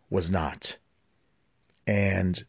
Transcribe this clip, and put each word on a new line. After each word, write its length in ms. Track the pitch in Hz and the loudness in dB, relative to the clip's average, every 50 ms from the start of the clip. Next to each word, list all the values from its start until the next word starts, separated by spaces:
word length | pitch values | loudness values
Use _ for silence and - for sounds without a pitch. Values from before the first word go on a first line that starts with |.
| _ - | _ -4
was 220 | 92 95 85 85 | -2 -2 0 0
not. 480 | 95 87 78 69 - - - - - - _ _ _ _ _ _ _ _ _ _ _ _ _ _ _ _ _ _ _ _ - | 0 0 0 0 -2 -4 -6 -6 -8 -8 _ _ _ _ _ _ _ _ _ _ _ _ _ _ _ _ _ _ _ _ -2
And 560 | - 104 101 101 98 95 95 92 92 87 - - | 0 2 2 2 2 2 0 0 0 -2 -4 -6